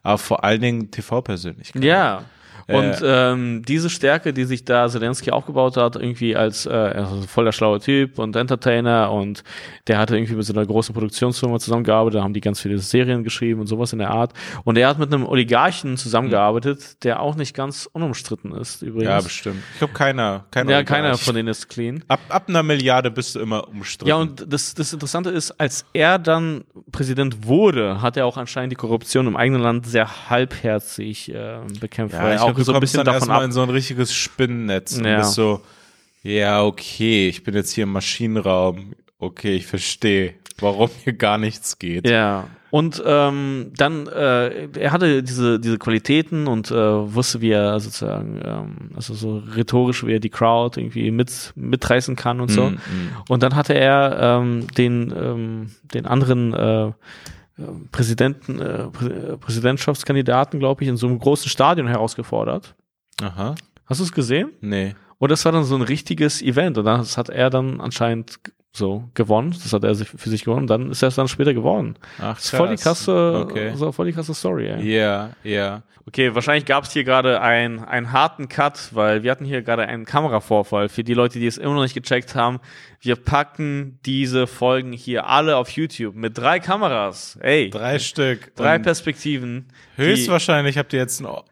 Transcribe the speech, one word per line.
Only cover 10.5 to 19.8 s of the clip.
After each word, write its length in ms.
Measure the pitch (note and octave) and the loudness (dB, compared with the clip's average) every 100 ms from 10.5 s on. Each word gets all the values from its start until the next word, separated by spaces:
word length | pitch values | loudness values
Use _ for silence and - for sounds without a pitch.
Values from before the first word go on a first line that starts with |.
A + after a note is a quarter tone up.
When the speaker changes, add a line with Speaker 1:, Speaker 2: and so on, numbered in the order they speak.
Speaker 2:
einer 120 | G#2+ | 0
großen 300 | G#2 A2 A2 | 2 0 0
Produktionsfirma 640 | A2 G#2+ - B2 A#2+ B2 A#2 | -4 -6 0 0 0 0 -2
zusammengearbeitet, 640 | - A#2 A2+ A2 A2+ G#2+ | 0 0 4 4 4 2
da 20 | |
haben 120 | G2 | -2
die 60 | G2+ | -2
ganz 200 | G#2 G2+ | -4 -4
viele 180 | G2 G2+ | -2 -4
Serien 460 | F#2+ B2+ B2+ B2 | 2 2 2 0
geschrieben 360 | A2+ - A#2 A2 | -2 -2 -2 0
und 60 | G#2 | -2
sowas 260 | A2 A#2+ | -2 -4
in 60 | A2 | -4
der 120 | G2 | -2
Art. 220 | A2 A#2+ - - - | 0 -2 -4 -14 -4
Und 160 | A#2+ A2+ | 2 4
er 80 | C3 | 4
hat 120 | D3 | 4
mit 120 | D3 | 0
einem 140 | C#3+ B2 | 0 2
Oligarchen 720 | C3 A#2 A#2+ E3+ F3 C#3 B2+ | 2 4 4 4 0 -6 -6
zusammengearbeitet, 840 | B2 A#2 B2+ G#2+ G#2 A#2 C3+ C#3 | 0 0 2 4 4 2 0 -4
Speaker 1:
Hm. 60 | - - | -8 -4
Speaker 2:
der 180 | B2 A2+ | -2 0
auch 140 | C#3+ | -2
nicht 180 | D#3 C3+ | -4 -6
ganz 340 | - C#3 - - | -6 -8 -8 -10
unumstritten 600 | E3 D#3+ A#2 - G#2+ G2+ | -6 -4 -4 -8 -8 -8
ist 280 | - A#2+ - | -10 -10 -10
übrigens. 280 | B2 A2+ G#2+ | -8 -2 2
Speaker 1:
Ja, 120 | G2+ | 2
bestimmt. 380 | F2 - G#2 F#2+ - | 0 -6 -8 -8 -10
Ich 60 | - | -4